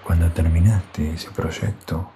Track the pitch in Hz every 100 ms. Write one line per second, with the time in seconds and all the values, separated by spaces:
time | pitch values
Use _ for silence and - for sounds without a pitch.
0 | - 87 82 - 80 82 95 104 - -
1 | 76 82 - - - - 104 - - 80
2 | 92